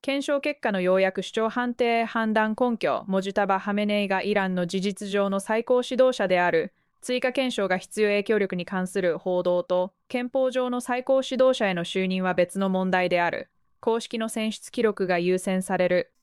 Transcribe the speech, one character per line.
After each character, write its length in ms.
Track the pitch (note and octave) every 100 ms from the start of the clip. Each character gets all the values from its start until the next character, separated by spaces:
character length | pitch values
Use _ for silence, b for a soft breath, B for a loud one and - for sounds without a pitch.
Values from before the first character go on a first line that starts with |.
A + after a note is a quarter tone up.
検 200 | - C#4
証 200 | C#4 C#4+
結 180 | D4 D4
果 120 | A#3+
の 100 | G3
要 180 | F3+ F#3
約、 220 | F#3+ F#3+
主 80 | F3+
張、 180 | - A3
判 240 | B3 B3
定、 320 | A#3+ A#3+ A#3
判 300 | A3+ A#3 A3
断、 200 | G#3+ A3
根 220 | A3 B3 A#3
拠、 280 | D#3+ B2+ -
モ 160 | F#3+
ジ 80 | F#3+
ュ 20 |
タ 140 | G3 G3
バ・ 120 | F#3+
ハ 140 | G#3
メ 140 | G3+ G#3
ネ 180 | G#3
イ 40 | G3+
が 140 | F#3+
イ 120 | G3
ラ 120 | G#3 F#3+
ン 80 |
の 120 | F3+ F3
事 160 | F#3+
実 260 | G3 F#3+ G3+
上 220 | G3+ G3
の 100 | G3
最 240 | - A3
高 160 | A3+ B3
指 140 | B3 B3
導 180 | B3+
者 140 | A#3+ G3
で 100 | F3+
あ 120 | F3
る、 240 | E3 F#3+ _ _ _
追 160 | - B3
加 120 | B3+
検 220 | B3+ B3+
証 140 | A#3+ G3
が 80 | F#3
必 240 | - -
要、 80 | G#3+
影 160 | G#3
響 140 | G3+ G#3+
力 180 | G3 F3+
に 80 |
関 220 | F3 F#3+ F#3
す 160 | G3+
る 160 | F3+ D#3+
報 240 | F#3 F3+
道 200 | F3+ F3+
と、 300 | F3 F3+ F#3 _ _
憲 220 | B3 B3
法 200 | C4+ C4
上 200 | B3+ B3
の 100 | B3
最 240 | - B3
高 160 | B3+ C4+
指 140 | C4 B3+
導 180 | C4
者 140 | B3+ G#3
へ 60 |
の 100 | F3
就 220 | F3 F#3+ F#3+
任 160 | F#3
は 100 | F#3
別 260 | F3+ F3 F#3+
の 120 | G3
問 200 | F#3 F#3
題 200 | F#3 F3+
で 100 | F3
あ 100 | E3+
る。 200 | - - _ _ _
公 200 | - A3+
式 180 | - A3+
の 120 | A3+
選 220 | A3+ A3
出 200 | G#3+ -
記 100 | -
録 240 | A3 G3+ F#3
が 120 | F3+
優 180 | F3 F#3
先 240 | G3 F#3
さ 160 | F#3 F#3
れ 140 | F3+
る。 240 | F3 - _